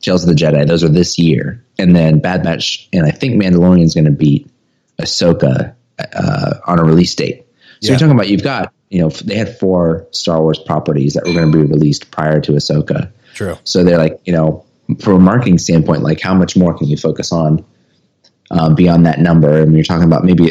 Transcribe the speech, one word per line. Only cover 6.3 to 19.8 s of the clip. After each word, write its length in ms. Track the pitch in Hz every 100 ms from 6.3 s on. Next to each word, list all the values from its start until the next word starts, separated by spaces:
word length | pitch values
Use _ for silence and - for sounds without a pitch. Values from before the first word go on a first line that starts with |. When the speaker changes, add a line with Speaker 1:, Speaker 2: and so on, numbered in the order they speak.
| - - - -
Speaker 1:
on 140 | 85
a 40 |
release 320 | - - 180 -
date. 300 | - - _ _ _ _
So 60 | 147
Speaker 2:
Yeah. 40 |
Speaker 1:
you're 80 | 131
talking 140 | 156
about, 160 | 123 101
you've 140 | 101
got, 280 | 139 123 - _ _
you 120 | 95
know, 60 | 80
f-, 120 | -
they 160 | 87 104
had 220 | 107 -
four 500 | 95 90 85 82 -
Star 280 | - - 80
Wars 180 | 80 78
properties 540 | - 78 78 73 69
that 120 | - 85
were 80 |
gonna 180 | 87 80
be 120 | 78
released 480 | 73 76 76 73 -
prior 280 | - 78 76
to 100 | 73
Ahsoka. 560 | 73 - 76 - - 92 - _
Speaker 2:
True. 220 | - 98 82
Speaker 1:
So 200 | - 92
they're 140 | 87 85
like, 220 | 80 - -
you 80 |
know, 320 | 82 78 76 - _ - -
from 160 | 110 92
a 40 |
marketing 380 | 92 120 120 85
standpoint, 460 | - 82 80 78
like, 180 | 76 80
how 120 | 92 92
much 200 | 85 95
more 220 | 90 82
can 100 | 73
you 100 | 73
focus 340 | 80 73 -
on, 340 | 85 78 78 - _ _ _ _ _ _ _ -
um, 240 | 85 80 78
beyond 300 | 87 85 82
that 140 | 71
number? 420 | 85 82 76 78
And 120 | 78
you're 100 | 78